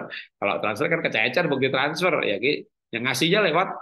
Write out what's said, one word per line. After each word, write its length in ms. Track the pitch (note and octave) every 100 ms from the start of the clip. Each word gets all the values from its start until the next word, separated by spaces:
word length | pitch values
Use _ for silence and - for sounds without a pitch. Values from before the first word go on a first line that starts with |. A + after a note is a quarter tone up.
| - - - _
Kalau 120 | G2+ -
transfer 320 | G#2 G#2 E3
kan 120 | E3 G2+
kececer 400 | A2 A#2 C#3+ E3
bukti 240 | C3 C3
transfer. 440 | C3 D3 D#3 F3+ D3 -
Ya, 160 | G2+
ki-, 240 | B2+ - - _ _ A2+
yang 100 | B2+
ngasihnya 400 | C3 E3 G#3 F#3+
lewat, 240 | D#3+ G3 -